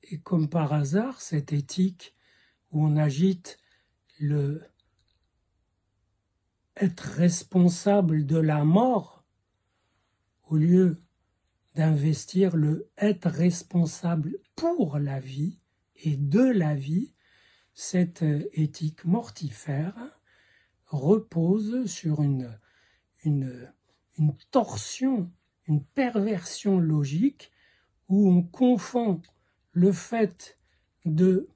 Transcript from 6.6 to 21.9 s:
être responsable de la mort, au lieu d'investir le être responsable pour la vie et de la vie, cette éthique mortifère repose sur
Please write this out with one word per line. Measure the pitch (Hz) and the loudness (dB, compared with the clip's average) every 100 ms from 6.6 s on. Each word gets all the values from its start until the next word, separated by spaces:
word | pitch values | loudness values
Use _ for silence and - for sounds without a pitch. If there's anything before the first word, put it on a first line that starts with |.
| _ - | _ -2
être | 196 - | -2 -2
responsable | - - 175 175 - 185 175 175 - 202 180 156 143 | -12 2 2 2 -2 4 4 4 2 4 4 0 0
de | 160 | 2
la | 160 151 | 2 2
mort, | 147 180 247 233 - _ _ _ _ _ _ _ _ _ _ _ _ _ _ | 4 4 4 0 -4 _ _ _ _ _ _ _ _ _ _ _ _ _ _
au | 156 | 0
lieu | 160 180 185 156 _ _ _ _ _ _ _ | 4 6 4 0 _ _ _ _ _ _ _
d'investir | - 156 151 147 147 - 180 190 170 | -2 2 2 0 -2 -2 0 2 2
le | 151 160 - - | 0 -2 -6 -2
être | 208 208 175 | -2 0 -2
responsable | 143 175 175 - 175 165 - 175 170 151 320 _ - | 0 0 0 -2 0 0 -2 -4 -2 -4 -8 _ -6
pour | 330 349 196 143 | -4 0 -2 -2
la | 143 135 | -4 -6
vie | 131 135 156 - _ _ _ _ | -10 -6 -6 -8 _ _ _ _
et | - 139 | -4 -2
de | 143 170 | 0 2
la | 262 226 156 | 4 2 0
vie, | 143 135 165 269 _ _ _ _ _ _ | -2 -2 -4 -4 _ _ _ _ _ _
cette | - - 185 175 - | -16 -4 0 0 0
éthique | 160 147 - - 151 - 156 - | -2 0 -4 -2 -2 -2 -8 -6
mortifère | 170 208 - - 151 110 - 139 165 220 254 _ _ _ _ _ _ _ _ | -2 0 -2 -10 -12 -10 -8 -6 -6 -8 -18 _ _ _ _ _ _ _ _
repose | 143 135 214 214 165 165 202 208 247 | -4 2 2 0 -2 0 0 -2 -4
sur | 240 | -6